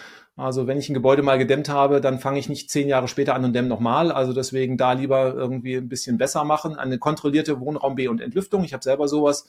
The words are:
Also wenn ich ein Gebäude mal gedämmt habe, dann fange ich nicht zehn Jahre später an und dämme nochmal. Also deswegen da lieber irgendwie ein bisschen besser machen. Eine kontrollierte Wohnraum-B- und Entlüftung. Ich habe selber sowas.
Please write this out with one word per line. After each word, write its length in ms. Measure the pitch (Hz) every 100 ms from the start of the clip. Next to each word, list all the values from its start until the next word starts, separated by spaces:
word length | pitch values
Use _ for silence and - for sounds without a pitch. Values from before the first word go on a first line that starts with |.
| - - _ -
Also 320 | 131 127 123
wenn 100 | 139
ich 120 | 139
ein 40 |
Gebäude 300 | 135 131 139
mal 140 | 139 135
gedämmt 300 | 123 135 147
habe, 320 | 143 139 143
dann 200 | 135 131
fange 180 | 135 139
ich 100 | 139
nicht 220 | 143 -
zehn 180 | 147 139
Jahre 200 | 131 123
später 260 | - 139
an 100 | 131
und 100 | 127
dämme 160 | 120 123
nochmal. 420 | 110 117 139 170
Also 220 | 135 127
deswegen 440 | 127 131 131 131 127
da 140 | 127
lieber 420 | 131 135 135 131
irgendwie 420 | 131 127 127 127 127
ein 140 | 123
bisschen 280 | 127 - 113
besser 260 | 139 160
machen. 340 | 147 151 160 147
Eine 220 | 131 127
kontrollierte 600 | 151 156 147 151 151 131
Wohnraum-B- 480 | 135 147 139 135 127
und 140 | 117
Entlüftung. 420 | 123 160 190 196
Ich 100 | 170
habe 100 | 131
selber 240 | 131 139 143
sowas. 400 | 151 143 143